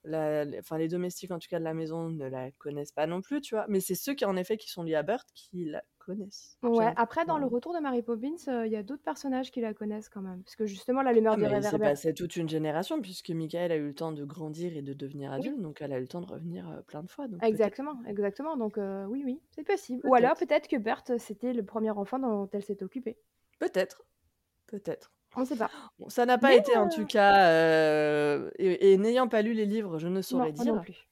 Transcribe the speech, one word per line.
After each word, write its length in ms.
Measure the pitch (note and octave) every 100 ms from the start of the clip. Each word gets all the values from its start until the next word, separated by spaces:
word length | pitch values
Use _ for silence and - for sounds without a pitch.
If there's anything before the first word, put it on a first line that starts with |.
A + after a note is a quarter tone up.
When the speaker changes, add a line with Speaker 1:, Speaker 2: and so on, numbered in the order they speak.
Speaker 1:
la, 400 | D#3 D#3+ D3+ D3+
les, 140 | D3 A#2
enfin, 180 | - D#3+
les 100 | D#3+
domestiques, 420 | F3 F3+ - F#3
en 60 | F3
tout 100 | -
cas, 100 | E3+
de 60 |
la 100 | E3
maison 340 | D#3+ D#3+ E3 E3
ne 180 | D#3+ C3
la 240 | C3 C3
connaissent 400 | _ D3 C#3+ C#3+
pas 140 | - D#3
non 140 | F3+
plus, 200 | F#3+ C#4+
tu 140 | C#4+
vois. 120 | G#3+ G#3+
Mais 120 | F#3+
c'est 140 | F#3 F3+
ceux 180 | -
qui, 100 | C#4
en 120 | G3+ F#3
effet, 200 | F3+ A3
qui 140 | -
sont 120 | -
liés 120 | E3
à 80 | D#3
Bert 220 | D3 A#3+ -
qui 300 | - - F3+
la 180 | D#3+ - - _
connaissent, 580 | - G3 G3 - - _
Speaker 2:
Ouais, 220 | A#3+ A#3
Speaker 1:
j'avoue. 100 | A3+ F3+
Speaker 2:
après, 300 | A#3 D#4+ E4
dans 100 | D#4
le 80 |
Speaker 1:
Enfin, 100 | C4+
Speaker 2:
retour 200 | A#3+ -
de 60 | F4
Mary 200 | C#4+ B3
Poppins, 260 | A#3 A3+ C4 E4+ -
euh, 180 | A#3+ A3+
il 60 |
y 40 | G#3+
a 60 |
d'autres 200 | G3+ D4
personnages 480 | - D4 C#4 B3+ B3+
qui 100 | C4
la 140 | A3+
connaissent 340 | G#3+ G#3+ G#3+ G#3+
quand 140 | G3+
même. 200 | F#3+ F#3
Parce 140 | - -
que 80 |
justement, 380 | G#3+ G3 - C4
l'allumeur 320 | C4 A#3 A3
Speaker 1:
Ah, 20 | G#3+
Speaker 2:
des 60 |
Speaker 1:
mais 60 | G#3
il 20 |
s'est 60 | G#3 G#3
Speaker 2:
réverbères. 240 | G#3 G#3+
Speaker 1:
passé 240 | C#3+ E3
toute 220 | D3 F3 F3
une 120 | D#3+
génération, 540 | D#3 D#3 D3+ G3 D#4+
puisque 260 | F#3+ F#3 -
Michael 440 | E3 D#3 E3+ F3
a 40 | D#3+
eu 120 | D3
le 60 |
temps 180 | C#3 D#3+
de 120 | D3+
grandir 500 | C#3+ F3 D#3 D3+ F3
et 60 | D#3
de 140 | C#3
devenir 380 | C#3 C#3 C#3+ C#3
Speaker 2:
Oui. 60 | C3+
Speaker 1:
adulte, 200 | A#3 C#4+
donc 220 | E3 C#3+
elle 100 | C#3+
a 60 | C3
eu 40 |
le 60 | B2+
temps 140 | F3
de 40 | F#3
revenir, 400 | D3 E3 F3+ F3
euh, 100 | D#3
plein 200 | - D3+
de 80 | F3+
fois, 180 | - C#4
donc 120 | F3
peut-être 100 | A3+
Speaker 2:
Exactement, 460 | G#3+ G#3 G#3 C#4+ C4+
Speaker 1:
que 40 | A#3
Speaker 2:
exactement. 480 | G#3 G3+ G3+ D4 D4+
Donc, 220 | G#3+ G#3+
euh, 260 | G3 G3
oui, 180 | G3 C4 C#4
oui, 160 | C4+ _
c'est 140 | -
possible. 360 | D#4 G4 - B3+ B3+
Ou 80 |
alors, 200 | B3 B3 D#4+
Speaker 1:
Peut-être. 120 | F4+
Speaker 2:
peut-être 200 | D4+ -
que 80 | C#4
Bert, 260 | G#3+ C4 - A#3+
c'était 340 | - G#3 B3
le 100 | A#3+
premier 260 | G3 A3 G#3+
enfant 280 | G#3 G3 C4
dont 300 | C4 G#3 G3
elle 100 | G3+
s'est 180 | G3+ G3+
occupée. 360 | F#3+ C4+ A3+ - _ _ _ _
Speaker 1:
Peut-être, 440 | F4 F#3 C4 - - _ _ _ _ _ _
peut-être. 460 | G3+ F3 - - _ _ A#3+
Speaker 2:
On 80 |
sait 120 | B3+ C4
pas. 140 | - - E3+ _
Speaker 1:
Bon, 100 | -
ça 160 | A3+
n'a 140 | A#3+ B3
pas 100 | C4+
Speaker 2:
Mais, 80 | C4+
Speaker 1:
été, 180 | C#5+ E4
en 80 | G#3
Speaker 2:
euh, 20 |
Speaker 1:
tout 160 | A3
cas, 460 | G3+ G#3+ G3+ G3 F3+
euh, 1000 | D#3+ D#3+ D#3+ D#3 D3+ D3+ D3+ D3 C#3+ F2 -
et, 340 | F#3+ F3 G3
et 40 | F#3+
n'ayant 320 | G#3+ B3 B3+
pas 140 | A3+
lu 100 | G#3+
les 140 | A3+ G#3
livres, 320 | A3 G3+ D#3+
je 100 | E3+
ne 60 |
Speaker 2:
Non, 80 | F#3
Speaker 1:
saurais 300 | F3+ B3+ A#3+
Speaker 2:
moi 120 | D3+
non 80 | A#3+
Speaker 1:
dire. 80 | G#3+
Speaker 2:
plus. 260 | E3+ - _